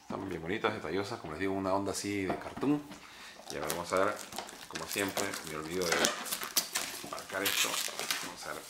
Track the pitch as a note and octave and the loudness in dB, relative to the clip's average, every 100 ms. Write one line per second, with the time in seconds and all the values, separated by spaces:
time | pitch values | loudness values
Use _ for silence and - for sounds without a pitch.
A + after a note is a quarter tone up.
0 | - G#2+ G2 E2+ E2 G#2+ A2 G#2+ F2 F#2 | -6 -4 -2 -2 0 2 2 2 0 0
1 | G2+ A#2 D#2+ D#2 F#2+ F#2+ F#2+ G2 G2 F2+ | 0 -4 -4 0 2 2 4 4 2 0
2 | G2+ G2+ F#2+ E2 - - B2 D3 - - | 0 0 2 0 -4 0 4 4 2 -12
3 | - - - - - - D2+ E2+ E2+ F#2+ | -14 -14 -14 -14 -8 -2 0 0 2 4
4 | G2 G#2+ - - - - - - - G#2 | 4 2 -4 -8 -8 -10 -10 -8 -2 0
5 | G2 F2+ G2 G2 - D#2 D#2 F2+ F2 E2 | 0 2 0 -2 -6 -6 -4 0 2 6
6 | - - - - - - - - - - | 4 2 -2 -2 0 0 2 0 -4 -6
7 | - - - F#2+ G2 - A2 - - - | -6 -8 -2 2 4 4 4 2 0 0
8 | - - - F2 D#2+ D2+ - | 0 0 -2 -6 -6 -6 -8